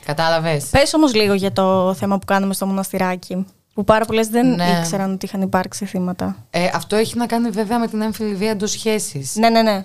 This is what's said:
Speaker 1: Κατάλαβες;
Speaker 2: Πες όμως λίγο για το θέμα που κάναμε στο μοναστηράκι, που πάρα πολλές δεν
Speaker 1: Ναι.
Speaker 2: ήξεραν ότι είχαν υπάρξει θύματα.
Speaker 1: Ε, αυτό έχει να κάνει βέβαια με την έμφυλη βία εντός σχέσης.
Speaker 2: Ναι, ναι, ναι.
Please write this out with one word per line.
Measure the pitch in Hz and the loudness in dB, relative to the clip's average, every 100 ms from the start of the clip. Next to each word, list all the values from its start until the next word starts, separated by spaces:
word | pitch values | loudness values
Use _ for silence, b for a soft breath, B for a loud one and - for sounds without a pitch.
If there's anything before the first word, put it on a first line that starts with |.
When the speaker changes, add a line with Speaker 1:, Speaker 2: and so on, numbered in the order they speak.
Speaker 1:
Κατάλαβες; | - 151 165 165 160 147 - | -6 -2 2 2 2 -2 2
Speaker 2:
Πες | 262 294 | 2 4
όμως | 311 311 | 4 4
λίγο | 214 208 | 4 2
για | 196 190 | 2 0
το | 190 190 190 185 | 2 2 4 2
θέμα | 190 196 196 | 0 0 -2
που | - | 0
κάναμε | 196 196 | 0 0
στο | 190 196 | -2 -2
μοναστηράκι, | 190 196 190 185 185 - 185 190 _ _ | -2 -2 -2 -2 -4 -6 -6 -6 _ _
που | - | -2
πάρα | 196 220 | 4 4
πολλές | 220 220 220 | 4 0 0
δεν | 233 254 | 2 2
Speaker 1:
Ναι. | 220 175 175 | 2 2 2
Speaker 2:
ήξεραν | 165 196 190 | 0 -2 -2
ότι | 190 196 | -4 -6
είχαν | 190 | -4
υπάρξει | 190 196 185 - 196 | 0 0 -2 -6 -6
θύματα. | 190 180 180 185 190 - | -4 -4 -4 -6 -8 -6
Speaker 1:
Ε, | 165 180 | -2 0
αυτό | 170 - 208 | -2 -2 0
έχει | 220 226 | 0 -2
να | 240 | -2
κάνει | 233 233 | 0 -2
βέβαια | 202 202 240 | -2 -2 0
με | 226 | -2
την | 220 | -2
έμφυλη | 214 214 214 | -4 -4 -4
βία | 196 214 | -2 -2
εντός | 214 202 | -2 -2
σχέσης. | - 226 214 208 143 135 - | -4 -2 -2 -2 -8 -6 2
Speaker 2:
Ναι, | 226 | 4
ναι, | 226 | 4
ναι. | 220 196 | 2 0